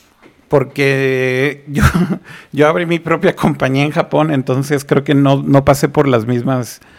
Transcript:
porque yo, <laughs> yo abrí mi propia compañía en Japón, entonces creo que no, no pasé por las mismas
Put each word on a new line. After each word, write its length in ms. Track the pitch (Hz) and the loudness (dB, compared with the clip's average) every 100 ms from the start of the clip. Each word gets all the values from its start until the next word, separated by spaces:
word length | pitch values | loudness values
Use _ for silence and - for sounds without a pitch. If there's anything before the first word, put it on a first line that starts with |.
| _ _ - _ - | _ _ -20 _ -2
porque 1160 | 143 127 139 139 135 135 131 131 127 143 143 156 | 0 0 -2 0 0 0 -2 -2 -2 -2 -4 -8
yo, 160 | 139 - 175 175 185 | 0 0 2 -2 -4
<laughs> 340 | - - - | -10 -20 -6
yo 160 | 135 147 | 0 2
abrí 180 | 175 170 | 2 -2
mi 140 | 170 | -4
propia 360 | 165 165 180 - | -2 -2 0 0
compañía 480 | - 139 135 135 | -2 0 -2 0
en 80 | 147 | -2
Japón, 400 | 156 147 147 156 | -2 -2 0 0
entonces 540 | 143 127 131 139 147 143 | -2 -2 -2 -2 -4 -2
creo 180 | 139 | -2
que 120 | 139 139 | 0 2
no, 260 | 139 139 | 2 2
no 220 | 147 139 139 | 2 2 4
pasé 240 | 139 147 | 2 0
por 180 | 151 139 | 2 2
las 180 | 120 110 | 2 0
mismas 560 | 123 131 131 113 - _ | -2 -2 -4 -6 -12 _